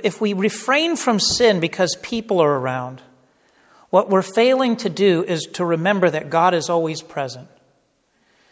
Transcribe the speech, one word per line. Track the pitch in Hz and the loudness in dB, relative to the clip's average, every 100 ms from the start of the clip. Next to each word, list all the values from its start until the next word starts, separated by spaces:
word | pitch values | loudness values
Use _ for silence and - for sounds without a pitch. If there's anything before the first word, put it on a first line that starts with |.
if | 208 - | -4 -2
we | 214 | -2
refrain | 190 208 - - 285 330 | 0 -2 -2 0 0 0
from | 320 254 208 | -2 0 0
sin | - - 240 185 | 0 2 2 2
because | 165 - 180 - | 0 0 -2 -2
people | - 226 220 185 | -6 -6 -2 2
are | 151 139 | 2 2
around, | 127 127 127 131 - _ _ _ _ _ _ _ _ | -2 -6 -8 -14 -20 _ _ _ _ _ _ _ _
what | 185 - | 0 2
we're | 190 | 2
failing | 185 - 247 262 254 226 | 0 2 2 4 2 0
to | 208 | -4
do | 156 202 170 | 0 2 2
is | 175 165 151 | 0 -4 -6
to | - | -4
remember | 175 165 180 202 175 | -2 0 0 2 2
that | 156 143 | 0 -2
God | 165 180 | 2 2
is | 175 143 | 2 0
always | 170 160 160 | 0 -2 -4
present. | - - 135 123 143 _ _ _ _ _ _ _ _ _ _ | -10 -8 -8 -10 -20 _ _ _ _ _ _ _ _ _ _